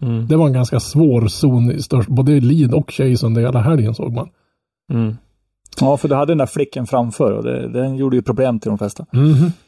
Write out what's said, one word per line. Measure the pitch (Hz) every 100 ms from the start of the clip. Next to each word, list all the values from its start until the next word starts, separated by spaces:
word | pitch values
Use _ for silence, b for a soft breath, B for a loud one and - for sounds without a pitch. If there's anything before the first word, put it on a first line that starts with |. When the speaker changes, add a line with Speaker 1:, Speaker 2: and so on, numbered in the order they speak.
Speaker 1:
ja. | 123
Speaker 2:
Mm. | 117 113
Speaker 1:
Det | 156
var | 151
en |
ganska | 127 123 123
svår | - 151 160 120 110
zon | - 147 127 120
i | 147
störst, | - 127 104
både | 127 135
i | 147
lead | 127 160 127
och | 147 -
chase | - 131 120 113
under | 113
hela | 120 127
helgen, | 117 156 113
såg | 110 -
man. | 120 - _ _ _ _ _ -
Speaker 2:
Mm. | 117 110 113 _ _ _ _ _ -
Speaker 3:
Ja, | 135 143
för | 151
du |
hade | 139 143
den | 160
där | 127
flicken | 147 143 131 120
framför | 127 120 - 123
och | 104
det, | 120 123 120
den | 120 135 131
gjorde | 135 127
ju |
problem | 117 117 127 113
till | 110
de | 104
flesta. | 104 - -
Speaker 1:
Mhm. | 123 151 139 170 -